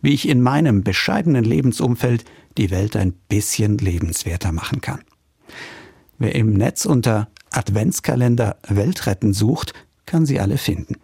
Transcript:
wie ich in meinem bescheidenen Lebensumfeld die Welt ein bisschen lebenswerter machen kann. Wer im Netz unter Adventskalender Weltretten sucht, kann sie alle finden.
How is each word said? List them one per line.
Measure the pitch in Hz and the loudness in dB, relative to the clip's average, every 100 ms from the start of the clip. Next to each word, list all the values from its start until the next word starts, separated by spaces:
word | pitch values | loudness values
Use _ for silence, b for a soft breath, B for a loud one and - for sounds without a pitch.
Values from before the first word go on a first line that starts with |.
wie | 143 | 2
ich | 147 - | 0 2
in | 131 | 4
meinem | 123 139 165 101 | 4 4 4 2
bescheidenen | 101 92 - - 165 131 | 2 -2 -2 0 2 2
Lebensumfeld | 113 151 131 110 127 120 123 120 - B B - | 2 2 2 0 0 0 0 0 -4 B B -2
die | 101 | -2
Welt | 92 104 | 0 0
ein | 110 95 90 _ | 0 -2 -4 _
bisschen | 101 - - 107 101 | -2 -2 -2 0 2
lebenswerter | 95 85 82 82 - 85 92 | 0 -2 -2 -4 -6 -4 -4
machen | 82 - - | -4 -4 -6
kann. | - - - _ _ _ B B B B B B B _ | -6 -10 -12 _ _ _ B B B B B B B _
Wer | 113 | -2
im | - 110 | 2 2
Netz | 101 117 - | 2 0 -2
unter | - 139 117 107 107 - _ | 0 2 2 0 -2 -10 _
Adventskalender | - - 104 110 - - 123 123 120 110 - - | -6 -2 0 0 -2 -2 0 2 2 0 -4 -2
Weltretten | 101 110 185 - 98 110 | 0 0 -2 -2 0 0
sucht, | 98 107 165 - - B _ | 0 0 0 -4 -12 B _
kann | - 165 156 | -4 0 0
sie | 139 | 0
alle | 98 139 | 0 -2
finden. | - - 127 - | -2 -4 -6 -10